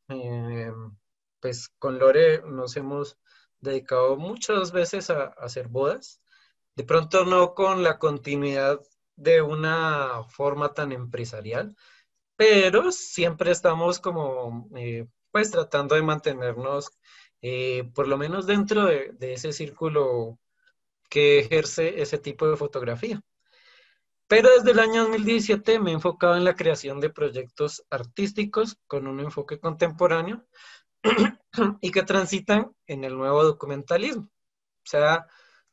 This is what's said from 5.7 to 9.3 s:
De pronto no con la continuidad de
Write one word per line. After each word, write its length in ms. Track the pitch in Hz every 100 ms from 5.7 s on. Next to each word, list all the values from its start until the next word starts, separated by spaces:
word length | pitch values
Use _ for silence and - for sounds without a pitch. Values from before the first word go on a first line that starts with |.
| 123 139 240 - - _ _ _ _ _ -
De 80 | 123
pronto 400 | 160 160 190 180
no 280 | 185 175
con 300 | 180 190 185
la 160 | 175 156
continuidad 800 | 160 143 135 143 143 139 135 143 - _ _ -
de 240 | 147